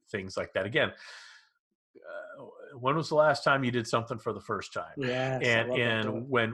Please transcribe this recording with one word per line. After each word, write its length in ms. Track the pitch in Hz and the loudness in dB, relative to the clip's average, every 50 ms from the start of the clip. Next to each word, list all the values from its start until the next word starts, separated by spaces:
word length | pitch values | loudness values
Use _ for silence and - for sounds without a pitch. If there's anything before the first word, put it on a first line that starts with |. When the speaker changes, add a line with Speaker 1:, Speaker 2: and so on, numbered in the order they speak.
| _ - | _ -8
Speaker 1:
things 240 | - 98 95 92 - | -8 -8 -6 -6 -6
like 160 | 101 87 - - | -6 -6 -2 -2
that. 120 | 98 95 | -2 -2
Again, 260 | 101 127 151 120 98 - - - - - - - - - - _ _ _ _ _ _ _ _ _ _ _ | 0 2 2 2 2 0 -6 -18 -18 -18 -18 -20 -20 -20 -20 _ _ _ _ _ _ _ _ _ _ _
uh, 480 | - - - - - - - - 139 123 104 - - - - 139 | -20 -18 -14 -14 -14 -14 -14 -16 -18 -18 -18 -20 -20 -20 -20 -10
when 180 | 120 123 131 151 | -2 0 2 2
was 120 | 165 147 - | 2 0 2
the 60 | 156 | 4
last 280 | 151 151 151 139 - - | 6 6 6 6 4 4
time 180 | 156 139 135 131 | 2 4 4 2
you 80 | 120 | 2
did 160 | 123 120 113 | 0 0 -2
something 300 | - 135 117 113 - 123 110 | 0 0 0 0 -2 -8 -6
for 140 | - 117 101 | -4 -6 -6
the 80 | 101 | -6
first 320 | - - 107 92 - - - | -4 -6 -6 -6 -6 -8 -8
time? 200 | 101 82 80 - | -8 -8 -8 -8
Speaker 2:
Yes, 440 | 143 131 123 123 131 131 131 131 123 | -6 -4 -2 -2 -2 -2 -2 -2 0
I 40 | 135 123 | 2 4
Speaker 1:
And, 200 | 117 113 117 123 | 4 4 2 2
Speaker 2:
love 80 | 127 | 0
that 60 | 127 120 | 0 2
Speaker 1:
and 240 | 117 110 110 107 | 2 2 0 0
Speaker 2:
doing. 220 | 107 110 113 123 139 | -2 -2 -4 -4 0
Speaker 1:
when, 200 | 127 120 113 113 | 2 2 2 2